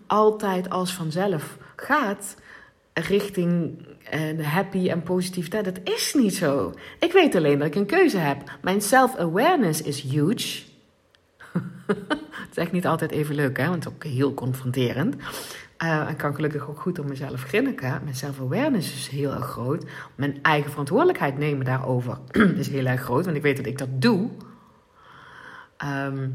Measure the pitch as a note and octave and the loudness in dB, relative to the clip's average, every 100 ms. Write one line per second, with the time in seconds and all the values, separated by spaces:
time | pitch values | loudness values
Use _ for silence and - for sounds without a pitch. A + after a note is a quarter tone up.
0 | - G#3 G#3+ G#3+ G#3 F#3 F#3 F3+ F3+ - | 0 6 6 4 0 -2 -2 -2 -2 -4
1 | D#3+ E3 G3+ D#3+ - - - - - D4 | -4 0 0 0 -4 -14 -20 -16 0 2
2 | A3 G3+ - - - - - _ _ - | 2 -4 -8 -16 -20 -20 -20 _ _ -6
3 | D#3+ G3 G3+ - F3 F3 E3 - - - | 2 2 2 0 2 2 0 -6 -16 -20
4 | - D3 D#3 D#3+ D3+ E3+ G3 F#3+ F3+ F3 | -8 -4 -2 -2 0 0 0 0 0 0
5 | D#3+ F#3 F3+ F#3 D#3+ A3 F#3+ F#3 - A4+ | 0 0 0 -4 -4 -2 -2 -4 -4 -2
6 | - D4+ G#3+ - D#3 C#3 F2 - - - | 0 4 2 2 0 2 -2 -6 -16 -2
7 | E4+ F#4+ D4 F#3+ D3+ C#3+ D3+ G3+ G3+ E4+ | 4 6 6 6 4 4 2 0 2 4
8 | E4+ F#3+ D3+ C#3 - - - G3 G3+ B3+ | 4 4 0 -2 -6 -6 0 0 4 6
9 | B3 - F3 F3 C4 F4+ F#3+ C#3 - C3 | 6 2 0 4 4 4 4 2 -2 -6
10 | C3 D3 D3 A#3+ - - - - _ _ | -2 2 2 2 -2 -8 -12 -20 _ _
11 | _ _ _ _ - E3+ - - - G3 | _ _ _ _ -6 -6 -6 -10 -4 -4
12 | - - - - - - E3+ F3+ C#3+ D#3+ | -2 -4 -4 -14 -10 -4 -2 0 2 0
13 | D#3+ - D3 D3 C#3 B2+ C#3+ F3+ B2+ - | 0 -2 -2 0 0 2 0 0 -6 -10
14 | D#3+ B2+ C#3 - B2+ B2+ B2+ C3 A#2+ A#2 | -6 0 0 0 -4 -4 -2 0 0 2
15 | G3 C#4+ - - - - - _ E3 D#3 | -2 -2 -8 -12 -12 -14 -18 _ -2 0
16 | D3 D#3 D3 D3 D3+ D3 - D3 F#3 F3 | -2 -4 -4 -2 -2 -2 -8 -6 -4 -4
17 | C#3+ C#3 C#3 C3 C3 G#3 C4+ - B2+ - | -6 -6 -8 -8 -2 0 0 -2 -4 -4
18 | D3 B2+ C#3+ C3+ B2+ E3+ D4+ A#3 - C3 | -6 -6 -8 -6 -2 0 2 2 -2 -8
19 | - C#3 C#3 - B2+ - B2 D#3 - - | -8 -4 -2 -2 -6 -4 -2 -4 -6 -14
20 | - - C#3+ C#3 D#3+ D3+ C#3+ C#3 C#3+ G3+ | -16 -4 -4 0 2 2 0 -4 0 4
21 | F4+ - D3 C3+ D3+ C#3 C3 B2+ B2+ B2+ | 4 2 -2 0 -2 0 0 -2 0 -2
22 | B2 A#2+ - - G3+ E3+ B2+ C3+ B2+ B2+ | -2 -8 -2 4 4 4 -2 -2 0 -2
23 | - B2 F#3 D3 D3 C3+ C3 C3 C3 C3 | 0 0 0 0 0 0 -4 -6 -4 2
24 | A#3+ F#3+ A3+ - - - - _ _ _ | 4 4 0 -6 -16 -20 -20 _ _ _
25 | - - - - - - - _ C#3+ C#3 | -20 -20 -20 -20 -20 -20 -20 _ -6 -4
26 | C#3 C3+ C3 | -4 -4 -4